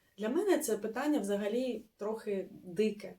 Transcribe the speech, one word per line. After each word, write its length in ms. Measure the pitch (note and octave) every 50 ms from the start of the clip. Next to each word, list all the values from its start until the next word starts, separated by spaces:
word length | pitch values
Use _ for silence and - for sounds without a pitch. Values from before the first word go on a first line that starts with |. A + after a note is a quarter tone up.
| _ _ _ -
для 120 | G3+ A3
мене 300 | C4 E4+ G#4+ G#4 E4+ C4
це 180 | - - G#3+ G#3
питання 420 | G#3 G#3+ G#3+ B3 C#4 D4+ D4 B3+
взагалі 680 | G3 G3 G3+ G3 G#3 G3+ A3 B3 C4 B3+ A3+ G#3+ - - _ -
трохи 520 | G3 G#3+ A3 A3 - G#3+ G3+ G3 F#3 -
дике. 640 | - - - F#3 E3+ F3 G#3+ G#3+ G#3 G#3 - F#3 F#3